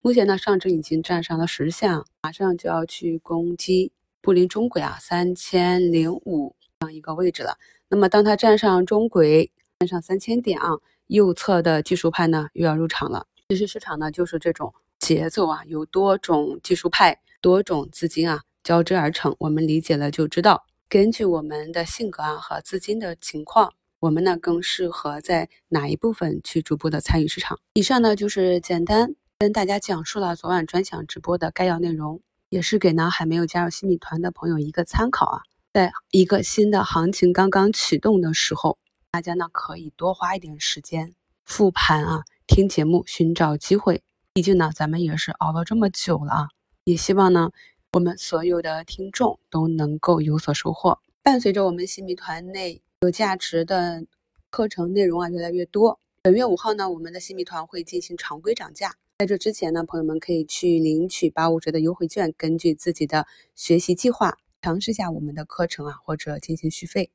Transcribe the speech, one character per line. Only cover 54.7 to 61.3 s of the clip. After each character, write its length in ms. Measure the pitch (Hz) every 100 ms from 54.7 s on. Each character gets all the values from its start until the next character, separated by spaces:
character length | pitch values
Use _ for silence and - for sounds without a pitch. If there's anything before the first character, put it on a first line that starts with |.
| 185 175
内 120 | 196 190
容 160 | 170
啊 80 | 175
越 100 | 175
来 120 | 170
越 120 | 175 175
多， 340 | 208 226 - _ _
本 100 | 185
月 100 | 202
五 140 | 247 175
号 160 | 220
呢， 160 | 208 190
我 80 | 170
们 160 | 165
的 60 | 180
新 160 | - 190
米 80 |
团 240 | 175 170 165
会 160 | 180
进 180 | 170 180
行 160 | 175 175
常 240 | - 151
规 140 | 185 226
涨 180 | 156
价。 220 | 151 196 - _ _
在 60 | 196
这 120 | 196
之 140 | 214
前 220 | 214 -
呢， 100 | 165
朋 140 | - 339
友 40 |
们 160 | 311 -
可 120 | -
以 140 | 170 156
去 320 | - 180 165
领 320 | 160 156 180
取 200 | - 160